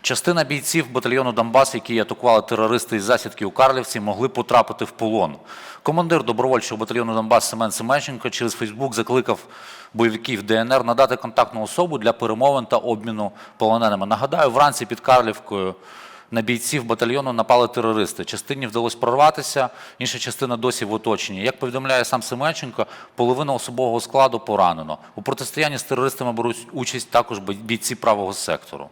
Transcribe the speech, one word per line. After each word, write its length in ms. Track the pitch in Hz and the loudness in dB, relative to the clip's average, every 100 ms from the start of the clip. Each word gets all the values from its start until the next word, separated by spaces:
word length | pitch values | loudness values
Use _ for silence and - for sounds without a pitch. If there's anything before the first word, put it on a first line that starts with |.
Частина 420 | - 127 - 170 | -2 -2 0 0
бійців 460 | 139 143 - 165 123 | 0 -4 -2 -2 0
батальйону 400 | 123 120 131 127 | -2 0 0 2
«Донбас», 420 | 113 117 123 135 | 0 4 4 4
які 240 | 117 - 113 | 0 -2 -2
атакували 440 | 104 104 123 113 | -2 0 4 4
терористи 540 | 104 110 110 123 - 110 | 4 0 2 2 0 -2
із 80 | |
засідки 400 | 98 120 110 - | 2 2 0 -6
у 60 | 101 | -4
Карлівці, 500 | - 131 131 117 117 | 4 4 4 -4 -4
могли 280 | 104 101 127 | -4 -2 -2
потрапити 560 | - 113 123 110 - | -2 4 4 4 -4
в 60 | 104 | -8
полон. 460 | - 113 110 85 71 - - - - | -4 0 2 0 -4 -18 -20 -20 -6
Командир 420 | - 160 165 165 | -2 0 2 2
добровольчого 540 | 123 110 131 127 - 107 | 2 0 2 2 0 -6
батальйону 360 | 110 113 117 | -4 -4 -2
«Донбас» 340 | 110 110 117 - | -2 4 4 2
Семен 220 | 113 110 | -2 -4
Семенченко 600 | - 113 143 139 123 123 | -4 -2 -2 -2 -8 -8
через 320 | - 117 - | -4 -4 -4
Facebook 300 | 110 107 135 | -8 -4 -4
закликав 460 | 110 113 127 120 101 - - - - - | -4 0 0 0 -4 -6 -20 -20 -20 -10
бойовиків 480 | 110 117 110 120 107 | 0 0 0 -6 -6
Д 120 | 101 | 0
Н 180 | 110 117 | 0 2
Р 120 | 131 | 2
надати 320 | 120 120 131 123 | 2 2 2 2
контактну 460 | 120 113 117 113 | -2 0 0 -2
особу 360 | 107 - 175 143 | -6 -2 -2 0
для 140 | 110 | -2
перемовин 540 | 113 117 110 139 139 113 | 0 -2 2 2 2 0
та 100 | 117 | -2
обміну 560 | 120 110 113 107 101 - - - | 0 -4 -4 -6 -6 -8 -20 0
полоненими. 500 | 110 113 113 98 98 | 2 4 2 0 0
Нагадаю, 440 | 104 139 170 143 | -2 0 2 2
вранці 360 | 120 143 - 120 | 6 4 2 -8
під 140 | 113 | -4
Карлівкою 760 | - 127 113 104 - 101 95 92 - - - - _ | 4 6 4 -4 -8 -4 -4 -6 -18 -20 -20 -20 _
на 120 | 117 | -4
бійців 420 | 110 120 - 147 | -2 -4 -2 -4
батальйону 480 | 120 113 117 135 135 | -2 0 0 0 -2
напали 360 | 117 110 123 120 | -4 4 4 4
терористи. 560 | 131 113 110 92 - | 0 0 0 -2 -4
Частині 420 | 87 107 - 139 120 | -10 -10 -8 -8 -4
вдалося 320 | 113 117 117 | -2 -2 -2
прорватися, 680 | 120 131 151 156 - 139 127 - - - | 0 6 4 4 -4 -2 -2 -4 -20 -8
інша 200 | 123 120 | -6 -4
частина 380 | - - 131 117 | -8 -4 -4 0
досі 280 | 123 - | -2 -2
в 80 | 104 | -4
оточенні. 500 | 110 117 101 - 95 | -2 0 -2 -2 -4
Як 160 | 113 131 | -4 -4
повідомляє 460 | 127 127 135 131 | -6 -4 0 2
сам 180 | 117 127 | 2 -2
Семенченко, 640 | - 123 151 156 127 113 107 - - | -4 -4 -2 -4 -8 -6 -6 -6 -16
половина 380 | - 123 127 147 | 0 0 2 -2
особового 480 | 127 - 123 127 117 | -4 -6 -2 0 -2
складу 400 | - 135 135 117 | 0 2 2 2
поранено. 580 | - 101 90 80 78 73 - | -2 2 2 2 -8 -12 -12
У 80 | - | -8
протистоянні 560 | 104 135 131 - 151 135 | -6 -6 -6 -2 -2 -2
з 40 | |
терористами 500 | - 127 131 - 123 | -4 0 0 -2 -4
беруть 340 | 113 117 113 - | -2 -2 -4 -10
участь 380 | 139 123 127 - | -8 -6 -8 0
також 280 | 120 120 107 | 0 0 -6
бій-, 160 | 95 | -8
бійці 400 | 101 110 117 - | -8 -6 -4 -4
правого 380 | 117 117 104 95 | -2 2 2 0
сектору. 560 | 98 - 78 - 71 71 | -6 -4 -4 -6 -16 -16